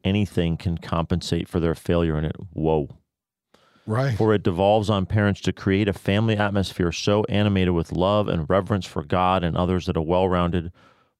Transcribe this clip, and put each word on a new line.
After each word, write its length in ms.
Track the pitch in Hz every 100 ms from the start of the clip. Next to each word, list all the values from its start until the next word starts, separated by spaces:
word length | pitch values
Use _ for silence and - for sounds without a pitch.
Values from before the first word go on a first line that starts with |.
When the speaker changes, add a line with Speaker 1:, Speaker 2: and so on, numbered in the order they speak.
| 95
Speaker 1:
anything 500 | 101 98 - 85 82
can 220 | 92 82
compensate 720 | - 82 80 87 - 85 87
for 100 | 90
their 140 | 82 80
failure 400 | - 85 85 76
in 80 | 78
it." 100 | - -
Whoa. 360 | 82 78 80 69 - _ _ _ _ _ _ _ _ -
Speaker 2:
Right. 300 | 110 135 110
Speaker 1:
"For 160 | 110
it 80 | 104
devolves 480 | 98 85 98 107 104
on 160 | 101 92
parents 360 | 107 104 95
to 100 | -
create 340 | - 101 95 104
a 40 |
family 440 | 95 - 101 113 104
atmosphere 540 | 104 98 92 - 87
so 300 | - - 104 104
animated 480 | 101 104 98 90 85
with 160 | 82
love 360 | 85 92 104 101
and 200 | 87 76
reverence 360 | 95 90 104 -
for 160 | -
God 400 | 76 90 92 92
and 120 | 85 80
others 280 | 90 92 87
that 100 | 85
a 40 |
well-rounded 720 | 78 90 95 90 87 85 82 - - _ _